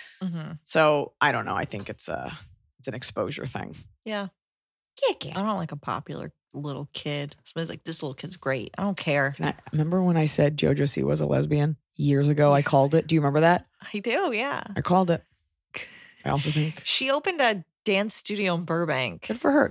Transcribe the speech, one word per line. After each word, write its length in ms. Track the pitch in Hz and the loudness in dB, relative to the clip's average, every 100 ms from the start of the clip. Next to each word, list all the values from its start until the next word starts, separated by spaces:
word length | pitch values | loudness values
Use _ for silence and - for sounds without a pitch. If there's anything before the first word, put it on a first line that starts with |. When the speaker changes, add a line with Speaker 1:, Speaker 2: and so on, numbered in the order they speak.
| - - | -20 -10
Speaker 1:
Mm-hmm. 300 | 190 170 151 156 | -8 -8 -10 -14
Speaker 2:
So 480 | - 170 156 147 - _ | -2 4 4 4 0 _
I 140 | 143 | 2
don't 100 | 120 98 | 2 -2
know. 100 | 98 | -4
I 100 | - | -4
think 240 | 104 104 | -8 -10
it's 180 | - - | -10 -8
a, 240 | 80 64 76 - _ _ _ | -8 -8 -12 -18 _ _ _
it's 80 | - | -12
an 80 | 123 | -8
exposure 500 | - - 104 147 - | -8 -4 -6 -6 -8
thing. 300 | - - - - _ - | -8 -10 -14 -20 _ -8
Speaker 1:
Yeah. 220 | 208 196 - _ _ _ _ _ - 539 | -6 -8 -12 _ _ _ _ _ -2 0
Speaker 2:
Yeah, 100 | - | 0
yeah. 160 | - 165 | -6 -4
Speaker 1:
I 40 | |
don't 140 | 208 196 | -2 -2
like 160 | 160 | -4
a 40 | 147 | -8
popular 540 | - 104 - - 156 - _ | -6 -6 -6 -10 -12 -14 _
little 340 | - 143 139 143 | -10 -8 -8 -10
kid. 420 | - 151 147 143 - | -8 -6 -6 -8 -12
Somebody's 260 | - - 165 | -14 -10 -8
like, 140 | 160 | -10
"This 180 | - 160 | -10 -8
little 120 | 147 131 | -8 -8
kid's 220 | 170 196 | -12 -8
great." 360 | - 131 104 - | -4 -4 -4 -4
I 60 | |
don't 120 | 196 185 | -4 -2
care. 360 | - 143 139 143 | 0 2 0 0
Speaker 2:
Can 120 | 156 | -4
I, 40 | - - | -4 -4
remember 280 | 156 156 185 | -2 0 2
when 140 | 180 170 | 4 4
I 80 | 156 | 2
said 320 | - 147 151 | 4 2 4
JoJo 260 | 156 143 | 2 2
Siwa 200 | 143 - 139 | 0 0 0
was 140 | 151 | 0
a 40 | 147 | 2
lesbian 500 | 139 151 147 147 151 _ - | 2 2 2 2 -2 _ -2
years 320 | 143 139 143 | 2 4 4
ago? 240 | 147 147 | 4 6
I 80 | 143 | 6
called 340 | 147 143 139 160 | 6 4 6 4
it. 100 | 151 | 4
Do 60 | 160 | 2
you 40 | |
remember 200 | 143 147 | 4 4
that? 240 | 165 175 - _ - | 4 4 0 _ -10
Speaker 1:
I 60 | 214 | -8
do, 320 | 214 254 370 | -2 0 0
yeah. 300 | 214 269 277 - 202 | -2 -4 -6 -6 -6
Speaker 2:
I 40 | |
called 300 | - 185 185 | 2 2 4
it. 100 | 170 - _ _ _ _ - - - - _ | -2 -4 _ _ _ _ -16 -16 -20 -20 _
I 60 | 139 | -4
also 220 | 139 147 | -2 0
think 300 | 151 151 - - | 0 -2 -4 -4
Speaker 1:
She 260 | - 269 | -2 0
opened 280 | 277 339 349 | 0 -2 2
a 220 | 247 208 - _ | 2 2 -6 _
dance 320 | - 196 214 - | 0 0 0 -4
studio 400 | - 208 196 170 | -6 -2 0 -2
in 80 | |
Burbank. 640 | 170 165 170 131 123 - - | -2 -2 0 0 -2 -6 -8
Speaker 2:
Good 120 | 233 | -2
for 120 | 302 | 2
her. 180 | 285 - | 4 4